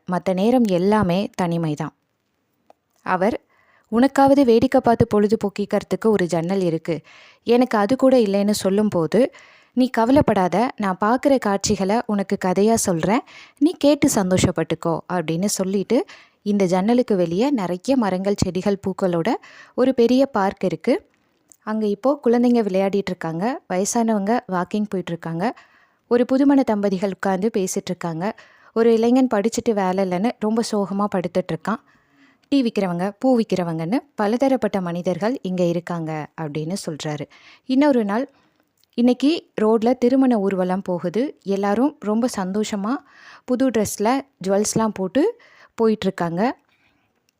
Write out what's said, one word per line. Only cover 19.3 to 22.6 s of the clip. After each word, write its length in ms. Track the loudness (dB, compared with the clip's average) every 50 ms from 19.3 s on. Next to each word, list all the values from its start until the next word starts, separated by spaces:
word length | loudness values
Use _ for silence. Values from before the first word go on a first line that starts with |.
| -2 -4 -6 -12 -20 -20 -20 -10 _
ஒரு 200 | 0 0 2 2
பெரிய 320 | 4 4 4 4 4 2
பார்க் 380 | 2 0 0 -2 -2 -2 -2 -4
இருக்கு. 480 | -4 -4 -2 -2 -2 -2 -2 -4 _ _ _ _ _ _ _ _ _ -20 _ _
அங்க 240 | -8 -6 -4 -2
இப்போ 340 | -2 -4 -2 0 -2 -2 0 0
குழந்தைங்க 360 | 2 2 4 4 4 2 2